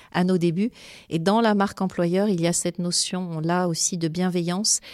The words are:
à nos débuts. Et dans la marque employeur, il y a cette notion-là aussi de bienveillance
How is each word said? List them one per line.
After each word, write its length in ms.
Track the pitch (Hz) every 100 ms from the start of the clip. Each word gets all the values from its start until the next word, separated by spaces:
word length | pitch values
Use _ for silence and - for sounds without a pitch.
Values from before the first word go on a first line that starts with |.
| -
à 100 | 165
nos 140 | 180 185
débuts. 340 | 170 170 220 - - - -
Et 100 | 165
dans 220 | 170 220
la 140 | 226 208
marque 260 | 196 -
employeur, 480 | 190 - 175 185 214
il 100 | 175
y 80 | 170
a 60 |
cette 260 | 170 175 170
notion-là 880 | 175 - - 180 185 160 160 180 180
aussi 300 | 160 - 175
de 100 | 165
bienveillance 720 | 165 180 175 170 180 220 - -